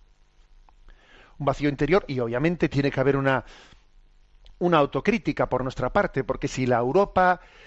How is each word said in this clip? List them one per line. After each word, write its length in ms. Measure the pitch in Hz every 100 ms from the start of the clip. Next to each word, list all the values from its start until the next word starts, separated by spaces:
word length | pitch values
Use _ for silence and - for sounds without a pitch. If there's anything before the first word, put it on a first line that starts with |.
| _ _ _ _ _ - - - - - _ - - -
Un 80 | 143
vacío 220 | 131 143
interior 360 | 135 143 190 -
y 140 | 131
obviamente 480 | 117 120 156 175 156
tiene 220 | 139 139
que 100 | 131
haber 160 | 131 135
una, 280 | 135 131 - - - - _ - - _ _ - - -
una 200 | 175 165
autocrítica 720 | 143 143 - 220 - 139 127
por 140 | 127
nuestra 300 | 127 - 123
parte, 320 | 202 190 -
porque 240 | 127 127 143
si 180 | - 127
la 120 | 120
Europa 600 | 123 151 202 - 185 175 - -